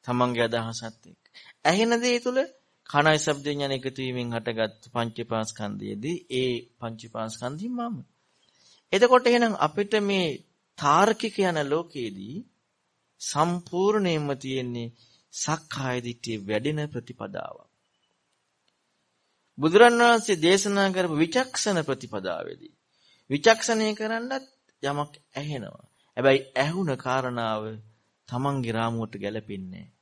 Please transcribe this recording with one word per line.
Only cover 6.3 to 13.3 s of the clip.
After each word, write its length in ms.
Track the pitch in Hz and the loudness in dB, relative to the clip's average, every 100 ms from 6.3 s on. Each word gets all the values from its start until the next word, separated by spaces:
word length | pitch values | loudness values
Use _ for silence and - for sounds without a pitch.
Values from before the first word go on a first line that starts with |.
ඒ 220 | 127 127 120 120 | -4 -2 -4 -8
පංචීපාස්කන්ධي 920 | _ 117 113 117 110 113 113 123 151 220 | _ -12 -12 -14 -10 -10 -8 -10 -8 -10
මම. 280 | 247 240 185 - _ _ _ _ _ _ _ _ | -8 -8 -8 -14 _ _ _ _ _ _ _ _
එතකොට 320 | 196 233 254 247 | 4 6 6 6
එහෙනම් 280 | 240 233 196 | 4 2 2
අපිට 380 | 147 - 202 220 | -2 -2 -2 0
මේ 280 | 202 196 170 - _ _ _ - | 0 0 0 -4 _ _ _ -4
තාර්කික 580 | 143 156 202 220 226 208 | 4 6 6 2 -4 -2
යන 200 | 190 160 | 0 0
ලෝකයේදී 760 | 143 151 170 143 113 98 98 165 247 _ _ _ _ _ _ _ | 0 -2 -2 -8 -8 -8 -12 -14 -16 _ _ _ _ _ _ _
සම්පූර්ණයෙන්ම 1080 | - | -6